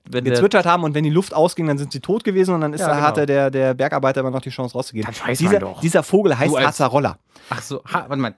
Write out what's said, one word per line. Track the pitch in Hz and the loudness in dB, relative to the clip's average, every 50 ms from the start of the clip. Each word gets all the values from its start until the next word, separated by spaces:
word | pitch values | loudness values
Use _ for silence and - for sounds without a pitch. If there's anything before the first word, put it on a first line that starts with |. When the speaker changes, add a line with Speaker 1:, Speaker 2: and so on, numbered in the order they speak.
| _ - | _ -6
Speaker 1:
wenn | 127 123 127 | -4 -2 0
der | 135 123 | 2 2
Speaker 2:
gezwitschert | 120 180 202 214 196 165 | 4 4 4 4 4 4
haben | 170 175 180 165 | 4 2 2 0
und | 156 147 | 0 0
wenn | 151 156 | 0 0
die | 147 | 2
Luft | 151 175 185 - - | 2 0 0 0 0
ausging, | 156 160 180 - - 165 | 2 2 2 2 -2 -2
dann | 156 143 | -2 -2
sind | 139 143 139 | -2 -4 -8
sie | - 135 | -10 -10
tot | - - 196 233 - | -4 -4 -4 -2 -2
gewesen | 214 190 190 185 185 180 | -2 0 0 2 2 0
und | 160 | 0
dann | 156 151 151 | -2 -2 -2
ist | 160 | -2
Speaker 1:
Ja, | 185 156 | 0 0
Speaker 2:
da, | 147 | 2
Speaker 1:
genau. | 143 147 | 2 2
Speaker 2:
hatte | 151 - 156 147 | 2 2 2 0
der, | 143 139 139 139 135 | 2 2 2 2 2
der | 135 135 131 131 127 | 0 0 0 0 0
Bergarbeiter | 127 135 143 151 139 135 135 131 135 | 0 -2 -2 0 0 0 0 0 0
immer | 131 131 | -2 -2
noch | 127 135 | -4 -6
die | - 131 | -6 -8
Chance | 123 - 127 120 - | -8 -8 -8 -6 -6
rauszugehen. | 123 131 - 120 110 107 | -8 -8 -6 -6 -6 -6
Speaker 1:
Das | 110 110 - - | -6 -8 -6 -6
weiß | - 127 143 | -4 -2 0
man | 165 180 | 2 2
Speaker 2:
Dieser, | 208 196 | 2 2
Speaker 1:
doch. | 190 190 185 - | 0 -4 -6 -4
Speaker 2:
dieser | 160 165 175 175 147 | -2 2 2 2 2
Vogel | - 190 202 202 175 135 | 4 2 4 4 4 2
heißt | 117 143 147 | 2 2 2
Speaker 1:
Du | 151 | 2
als | 131 139 | 2 2
Speaker 2:
Harzer | 147 - - 143 | 0 2 2 0
Roller. | 120 117 143 135 104 - - _ _ _ - - - | 2 2 0 0 0 -4 -8 _ _ _ -20 -12 -10
Speaker 1:
Ach | 123 117 | -10 -10
so, | - - 139 - - - | -8 -10 -12 -12 -8 -6
ha-, | - 143 - | -6 -6 -4
warte | 120 143 | -4 -4
mal, | 139 127 110 - | -4 -4 -4 -6